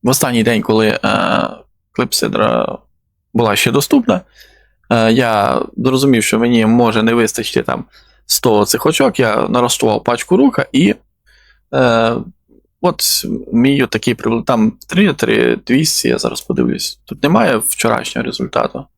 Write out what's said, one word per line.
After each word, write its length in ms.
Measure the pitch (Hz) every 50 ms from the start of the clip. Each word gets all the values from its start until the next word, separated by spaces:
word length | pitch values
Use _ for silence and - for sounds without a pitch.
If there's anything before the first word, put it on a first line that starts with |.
| -
В 60 | -
останній 340 | 131 - - 135 120 117 110
день, 200 | 113 120 107 -
коли, 260 | - 110 110 110 107
е, 600 | 110 - - 104 104 104 - - - - - - - - - _ _ _ _ _ _
Клепсидра 840 | - 123 - - - - - - - 107 113 - 58 - - - - _ _ _ _ _ _ _ _ _ _ _
була 220 | 113 117 110 101
ще 140 | - - 127
доступна, 500 | 117 143 147 - - 277 233 - 202 185 - _ _ - - - _ _ _ _ _ _ _ _
е, 220 | - 117 113 113 113
я 500 | 127 127 117 110 104 101 64 64 - - - -
зрозумів, 480 | - 117 127 131 131 135 139 131 113 104
що 140 | - - 110
мені 280 | 117 120 120 117 110
може 360 | 110 113 120 120 113 110 113 107
не 120 | 110 113
вистачити 480 | 120 117 104 - - 107 - - - -
там 220 | - 64 - - _ _ - _ _ _ _ _
сто 400 | _ - - - 127 110 104 104
цих 200 | - - - -
очок, 340 | 151 160 - - 135 - -
я 280 | 131 113 107 117 - -
налаштував 560 | - 123 120 120 - - - 113 107 107 -
пачку 320 | - 120 117 - - 180
рука 300 | 202 269 269 - - 139 - -
і, 220 | 131 175 202 208 - _ _ _ _ _ _ _ _ _ _ _ _ _ _ -
е, 420 | 139 131 123 117 113 113 113 117 - - - - _ _ _ _ _ _ _ _ _
от 460 | - 180 - - - - - - - - - - - - -
мій 300 | 117 120 135 143 143 135
отакий 320 | - - 107 - - 117
прибул-, 300 | - - 110 117 117 110
там 280 | - 127 117 107 110 - _ - _
три, 260 | - 175 208 196 180
три 420 | 151 - 117 110 110 120 120 117
двісті, 520 | 110 - - 120 135 156 151 - - - -
я 100 | 60 -
зараз 220 | - - - -
подивлюсь. 600 | - _ - 64 62 60 58 - - - - _ _
Тут 180 | - 208 - -
немає 340 | 190 170 110 113 - 127
вчорашнього 680 | 110 110 - - - - 113 113 117 - - - 123 -
результату. 600 | - - - - - - - - - - - - _ _